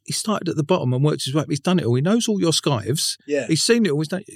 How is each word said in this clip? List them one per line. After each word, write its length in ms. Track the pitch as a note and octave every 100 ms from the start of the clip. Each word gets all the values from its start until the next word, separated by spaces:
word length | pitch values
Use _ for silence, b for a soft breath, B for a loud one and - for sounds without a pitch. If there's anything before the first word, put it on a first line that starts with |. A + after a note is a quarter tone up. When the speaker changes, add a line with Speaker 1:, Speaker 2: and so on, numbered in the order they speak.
| -
Speaker 1:
He 80 |
started 340 | - - G#3 F3
at 80 | D#3
the 80 |
bottom 300 | D3 F#3 B2+
and 100 | B2+
worked 220 | D3 D3 -
his 80 | D3+
way 60 |
up. 80 | C3+
He's 100 | D3
done 200 | - F3+
it 60 | A2
all. 100 | B2
He 60 |
knows 280 | D#3 A#3 A#3
all 100 | G#3
your 140 | E3+
skives. 640 | D3+ - B2 F#2+ D3+ - - -
Speaker 2:
Yeah. 180 | C#3+ A#2
Speaker 1:
He's 140 | D#3+
seen 240 | - A#3 G#3
it 60 |
all. 80 | C#3+
He's 80 | D#3
done, 160 | F#3 -